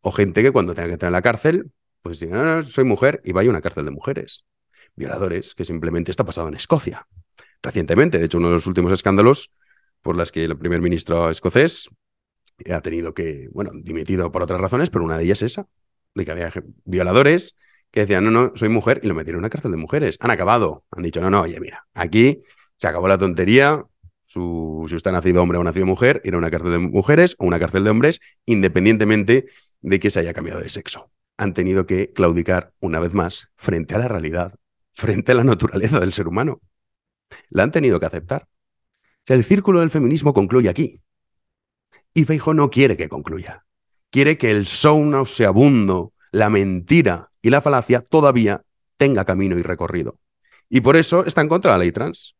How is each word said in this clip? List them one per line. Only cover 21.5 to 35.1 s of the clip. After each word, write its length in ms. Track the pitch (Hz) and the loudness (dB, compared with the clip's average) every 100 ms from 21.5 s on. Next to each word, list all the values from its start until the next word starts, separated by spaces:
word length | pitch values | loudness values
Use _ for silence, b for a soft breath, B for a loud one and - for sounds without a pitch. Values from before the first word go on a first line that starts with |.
| 78 | -6
mira, 280 | - - _ | -14 -16 _
aquí 480 | - 85 104 127 - b b b _ | -10 -2 4 4 2 b b b _
se 100 | 95 | -4
acabó 220 | 80 92 | -2 0
la 100 | 95 | 2
tontería, 680 | 95 90 92 123 143 151 - _ - _ | 0 0 4 4 4 0 -6 _ -20 _
su, 600 | _ - 87 85 80 78 80 | _ -10 -8 -6 -8 -8 -8
si 60 | |
usted 160 | 85 98 | -6 -2
ha 40 | |
nacido 280 | 90 90 90 | 0 2 4
hombre 160 | 87 87 | 2 2
o 40 | |
ha 20 | |
nacido 220 | 85 82 92 | -2 -2 -2
mujer, 340 | 92 120 - | 2 2 0
ir 100 | 101 | -2
a 40 | 87 | -4
una 120 | 82 | -2
cárcel 220 | 82 87 | -4 -2
de 60 | 85 | -2
mujeres 560 | 87 101 95 151 175 - | 0 -2 2 4 4 2
o 80 | 92 | -2
una 120 | 85 | 0
cárcel 260 | 82 95 | 0 0
de 60 | 101 | 2
hombres, 300 | 110 143 165 b b - | 2 2 0 b b -2
independientemente 1000 | 113 95 85 98 110 107 107 98 127 131 b b _ | 0 2 2 2 2 2 0 2 0 0 b b _
de 200 | - 95 | -2 0
que 100 | 104 | 0
se 100 | 95 | -2
haya 140 | 82 | -4
cambiado 260 | 85 82 90 | -6 -10 -10
de 80 | 87 | -10
sexo". 420 | - - - - _ _ _ | -10 -10 -16 -18 _ _ _
Han 180 | 104 | -6
tenido 320 | 90 92 95 87 | -2 0 0 0
que 260 | 92 95 | -2 -4
claudicar 600 | - 90 85 85 90 - _ | 0 2 2 0 -2 -4 _
una 200 | 95 80 | -6 -4
vez 140 | 85 | -2
más 360 | 95 87 - - _ | -2 -4 -6 -14 _
frente 380 | - 85 73 | -4 -4 -4
a 40 | 101 | -4
la 100 | 123 | -4
realidad, 460 | 101 87 87 87 - _ _ _ | -4 -4 -6 -6 -10 _ _ _
frente 400 | - 98 | -8 -4